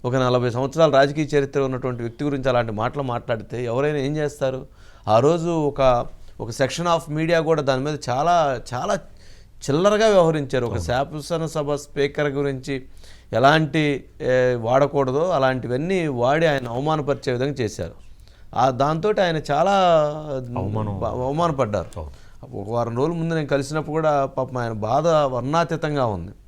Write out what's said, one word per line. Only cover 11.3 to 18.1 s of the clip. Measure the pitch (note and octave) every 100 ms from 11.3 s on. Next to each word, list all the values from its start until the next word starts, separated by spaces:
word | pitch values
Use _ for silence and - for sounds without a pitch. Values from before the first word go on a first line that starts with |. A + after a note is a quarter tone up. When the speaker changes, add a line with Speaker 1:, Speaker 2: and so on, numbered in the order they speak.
| E3 D#3+ D#3 C#3+
Speaker 1:
స్పీకర్ | C#3+ - - C#3+ C#3+ D3
గురించి | C3+ C#3+ C3+ B2+ C3+ B2+ - - - -
ఎలాంటి, | A2+ C3 D#3 D#3 D#3 D3+ C3+ - -
ఏ, | C3 B2+ B2+ B2
వాడకూడదో | A2+ C3 C#3+ C#3+ C3+ C3+ F3
అలాంటివన్నీ | D#3+ C3 C3 A2+ B2 E3 F#3+ D#3+
వాడి | B2 A#2+ D3+ E3
ఆయన | C#3 A#2+
అవమానపరిచే | A#2 D3 D#3 C#3 C#3 -
విధంగా | B2 C3+
చేశారు. | C3+ A2 - E2+ - -